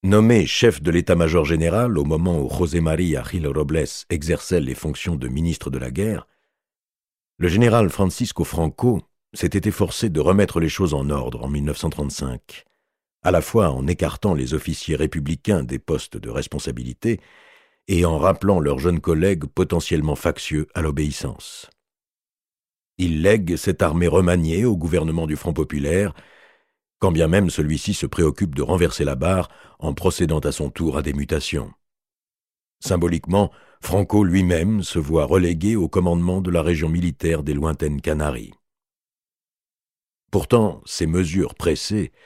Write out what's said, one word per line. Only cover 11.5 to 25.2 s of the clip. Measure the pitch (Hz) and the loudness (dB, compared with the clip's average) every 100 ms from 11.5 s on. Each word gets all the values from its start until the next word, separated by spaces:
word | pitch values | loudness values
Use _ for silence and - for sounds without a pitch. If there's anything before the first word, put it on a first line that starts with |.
| 71 | -4
neuf | 71 73 | -4 -4
cent | 80 | -4
trente-cinq, | 73 71 69 67 60 _ - _ _ _ _ _ _ | -4 -8 -6 -8 -8 _ -20 _ _ _ _ _ _
à | - | 2
la | 90 | 2
fois | 78 117 95 | 2 2 2
en | 65 67 | 0 -2
écartant | 87 80 - 104 | 0 -2 -2 -2
les | 82 64 | 0 -2
officiers | 76 - 78 - | -4 -4 -8 -4
républicains | 78 78 78 71 78 - 98 | -2 -2 -2 -6 -6 0 0
des | 64 65 | 0 -8
postes | - 78 - - | -4 -4 -4 -14
de | - | -8
responsabilité | 58 67 - - 60 62 62 113 110 _ _ - _ _ _ - | -8 -6 -8 -8 -8 -8 -6 -4 -4 _ _ -20 _ _ _ -2
et | 90 | 2
en | 85 80 | 4 4
rappelant | 82 95 95 95 | 2 2 2 2
leurs | 73 67 | 2 2
jeunes | 76 85 | 2 0
collègues | 82 80 92 92 71 | 2 2 2 0 -4
potentiellement | - 90 87 - 80 76 | -2 0 0 0 0 0
factieux | 71 85 78 - 76 76 | 0 -2 -2 -4 -4 -4
à | - | -4
l'obéissance. | 80 73 76 71 69 - - - - _ _ _ _ _ _ _ _ _ _ _ _ _ | -2 -2 -2 -4 -8 -10 -16 -18 -20 _ _ _ _ _ _ _ _ _ _ _ _ _
Il | 90 78 | -2 2
lègue | 85 110 87 85 | 4 4 2 -2
cette | - 87 | -2 0
armée | 90 80 87 | 2 2 4
remaniée | 80 90 87 80 82 | 4 4 4 2 2
au | 123 98 | 2 0
gouvernement | 80 82 80 80 | 0 0 0 -2